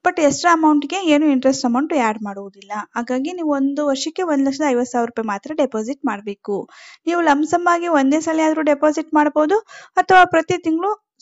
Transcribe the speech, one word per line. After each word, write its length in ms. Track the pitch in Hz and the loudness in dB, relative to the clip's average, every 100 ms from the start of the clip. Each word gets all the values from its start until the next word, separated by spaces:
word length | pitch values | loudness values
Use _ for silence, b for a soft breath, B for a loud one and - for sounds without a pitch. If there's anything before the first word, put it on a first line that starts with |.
| 359 | -2
but 120 | 359 | 2
ಎಕ್ಸ್ಟ್ರಾ 320 | 294 277 349 | 0 2 2
ಅಮೌಂಟ್ 340 | 330 311 302 285 | 4 4 2 0
ಗೆ 120 | 370 349 | -4 0
ಏನು 120 | 294 302 | 2 2
ಇಂಟ್ರೆಸ್ಟ್ 400 | 262 262 269 247 | 2 2 0 0
ಅಮೌಂಟ್ 260 | 247 302 311 226 | -2 0 0 -2
ಆಡ್ 140 | 214 | -4
ಮಾಡುವುದಿಲ್ಲ. 500 | 208 202 202 196 196 208 - 233 | -8 -12 -14 -16 -12 -10 -8 -8
ಹಾಗಾಗಿ 360 | 233 254 285 | -4 -4 -4
ನೀವು 180 | 359 311 | -4 -2
ಒಂದು 360 | 277 277 277 294 | 0 -2 0 -2
ವರ್ಷಕ್ಕೆ 360 | 269 320 330 | -2 -4 -4
ಒಂದ್ 220 | 359 277 277 | -2 0 0
ಲಕ್ಷದ 160 | 269 302 | 0 0
ಐವತ್ 200 | 240 247 | 0 -2
ಸಾವಿರ 180 | 247 233 | -2 -4
ರೂಪಾಯಿ 200 | 233 220 | -4 -6
ಮಾತ್ರ 240 | 202 294 | -8 -6
ಡೆಪಾಸಿಟ್ 460 | 311 269 220 220 285 269 | -4 -2 -4 -6 -6 -6
ಮಾಡ್ಬೇಕು. 640 | 202 214 202 - 202 - B B B - | -6 -10 -10 -6 -6 -8 B B B -4
ನೀವು 140 | 349 | 0
ಲಂಪ್ 260 | 320 277 311 | 2 2 0
ಸಮ್ 200 | 349 349 | 0 2
ಆಗಿ 140 | 339 349 | 0 0
ಒಂದೇ 320 | 302 269 311 | 2 2 0
ಸಲ 200 | 320 320 311 | 0 0 0
ಆದ್ರೂ 160 | 311 | 0
ಡೆಪಾಸಿಟ್ 520 | 302 285 311 302 311 | 0 2 0 0 0
ಮಾಡ್ಬೋದು 440 | 302 294 302 302 415 - B B - | 2 2 2 2 0 -2 B B -2
ಅಥವಾ 240 | 359 370 | 4 6
ಪ್ರತಿ 340 | 359 339 320 359 | 6 4 0 -4
ತಿಂಗಳು 560 | 339 320 381 427 _ - | -2 -2 -2 -6 _ -4